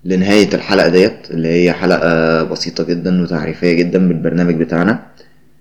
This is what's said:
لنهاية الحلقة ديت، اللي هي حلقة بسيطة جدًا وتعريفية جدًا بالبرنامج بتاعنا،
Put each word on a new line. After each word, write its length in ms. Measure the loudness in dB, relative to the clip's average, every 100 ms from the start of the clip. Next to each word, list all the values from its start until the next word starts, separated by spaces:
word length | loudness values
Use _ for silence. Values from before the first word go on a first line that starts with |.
لنهاية 500 | -2 -2 2 4 4
الحلقة 340 | 0 0 2 4
ديت، 420 | 4 2 0 -10
اللي 180 | -6 -2
هي 240 | 2 2
حلقة 720 | 0 0 0 2 0 0 0
بسيطة 420 | -2 -6 -8 -6
جدًا 380 | -4 -4 -2 -2
وتعريفية 500 | -2 -4 -6 -2 0
جدًا 360 | 2 0 0 0
بالبرنامج 460 | 0 -2 -2 0
بتاعنا، 520 | 0 -2 0 0 -2 -8 -20 -20 -20 -20 _